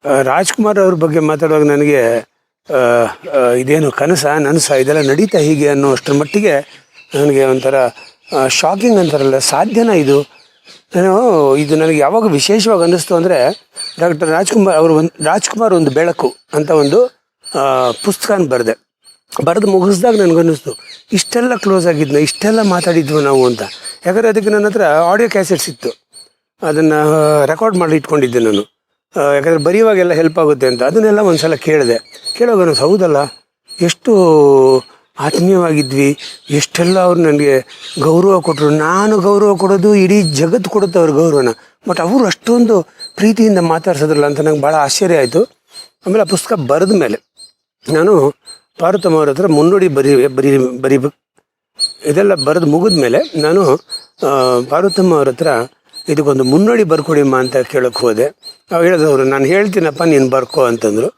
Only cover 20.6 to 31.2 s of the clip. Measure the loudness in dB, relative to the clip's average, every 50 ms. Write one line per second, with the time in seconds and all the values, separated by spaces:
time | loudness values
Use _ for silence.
20.6 | -6 -12 -14 -14 -18 -20 -20 -20 _ _ -4 -4 -4 -2 -4 -2 -2 -2 -4 -2
21.6 | -2 0 0 0 0 0 0 0 -2 0 0 0 0 -2 -4 -4 -2 0 0 2
22.6 | 0 0 0 0 -2 0 0 0 -2 0 -2 -2 0 2 2 2 2 2 0 -2
23.6 | -8 -12 -12 -16 -18 -18 -18 -8 -6 -2 -2 0 0 0 0 0 0 0 0 0
24.6 | 0 -2 0 0 0 2 2 2 2 2 0 0 0 -2 0 -2 -2 -2 -2 -4
25.6 | -4 -10 -10 _ -10 -10 -10 _ _ _ _ -20 -20 _ _ _ _ _ _ _
26.6 | -6 -4 -2 0 2 2 2 2 2 2 2 2 2 2 2 2 0 0 -2 -2
27.6 | -2 -2 0 0 0 0 0 -2 -2 -2 -2 0 0 0 0 0 0 0 0 -2
28.6 | -4 _ _ _ _ _ _ _ _ _ _ -2 -2 0 0 0 0 0 -2 0
29.6 | 0 0 2 2 2 2 2 2 0 0 0 0 0 0 0 0 0 0 0 0
30.6 | 0 -2 -2 0 -2 0 0 2 2 2 2 2